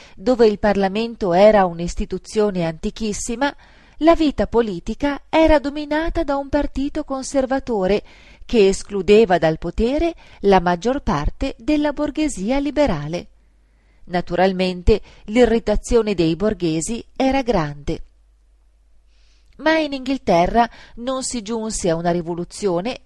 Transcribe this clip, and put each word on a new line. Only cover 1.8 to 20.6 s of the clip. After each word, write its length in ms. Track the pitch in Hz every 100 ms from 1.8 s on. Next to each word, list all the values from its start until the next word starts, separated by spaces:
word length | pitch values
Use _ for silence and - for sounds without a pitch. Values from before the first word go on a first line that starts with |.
| 175 - 208 185 - 214 208 180 165
antichissima, 920 | 160 208 - 214 196 - 233 277 - - _ _ -
la 140 | 311
vita 320 | 330 302 - 196
politica 760 | 226 220 175 - - 285 277 -
era 280 | 311 320 302
dominata 680 | 285 294 294 302 330 - 294
da 100 | 277
un 140 | 277
partito 560 | 294 277 269 285 311 294
conservatore 1000 | 269 254 277 247 269 262 214 185 202 - - - - -
che 220 | 240 196
escludeva 680 | 190 - 202 175 208 202 175
dal 200 | 160 160
potere 580 | 170 - 233 302 339 - - -
la 180 | 202 185
maggior 400 | 175 175 226 262
parte 560 | - 147 151 - 269 -
della 360 | 226 302 294
borghesia 680 | 285 302 311 311 185 202 277
liberale. 680 | 285 285 277 151 147 175 - _ _ _ _ _ _ _ -
Naturalmente, 960 | 175 170 175 196 185 185 180 180 208 - - -
l'irritazione 880 | 226 233 226 - 208 - 240 214
dei 220 | 175 160 156
borghesi 680 | 214 180 170 160 160 233 - -
era 260 | 269 277
grande. 600 | 233 196 147 147 147 160 - _ _ _ _ _ _ _ _ _ _ _ _ _ _ -
Ma 200 | 294 320
in 160 | 294
Inghilterra 760 | 277 254 262 - 170 185 220